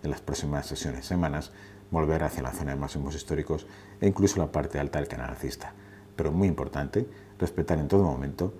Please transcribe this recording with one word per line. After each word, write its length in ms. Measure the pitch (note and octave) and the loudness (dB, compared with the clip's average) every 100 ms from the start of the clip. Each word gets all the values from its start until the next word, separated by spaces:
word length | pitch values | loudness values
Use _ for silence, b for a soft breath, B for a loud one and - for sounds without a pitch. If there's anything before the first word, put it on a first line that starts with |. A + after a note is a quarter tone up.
en 80 | D2 | -2
las 80 | C#2 | -4
próximas 480 | - C#2 D2+ C#2+ C#2 | -4 -2 0 -2 -2
sesiones, 380 | C#2+ D#2 C2 - | -4 -4 -6 -2
semanas, 460 | F#2 E2 D2+ C#2+ B B B B | 2 2 0 -6 B B B B
volver 340 | E2 D#2 D#2+ | 2 4 4
hacia 200 | D2+ - | 2 0
la 80 | B1+ | -4
zona 200 | - C#2+ | -4 -4
de 60 | C#2 | -2
máximos 380 | C#2+ - C#2+ D2 | -4 -2 -4 -6
históricos 520 | - D#2 D#2 D#2 - B B B | -4 -2 0 -2 -4 B B B
e 60 | G2+ | 2
incluso 300 | G2 G2 - | 6 4 4
la 120 | D2+ | 2
parte 280 | D2+ C#2+ D2 | 2 0 -2
alta 200 | C#2+ D2 | -2 -2
del 80 | C#2 | -2
canal 220 | - B1 | -4 -8
alcista. 440 | - - - - - B B B - | -6 -6 -8 -12 -14 B B B -2
Pero 160 | D#2 | 0
muy 160 | D#2+ G2 | 4 4
importante, 600 | D2 C2+ D2 C#2 - E2+ B B B | 4 -2 -2 0 0 -2 B B B
respetar 400 | F2 - E2 D#2+ | -2 0 2 2
en 80 | D2 | 6
todo 160 | G2 | 6
momento 500 | F#2 B1+ C#2 C#2 F2+ - | 6 2 -4 -2 -4 -4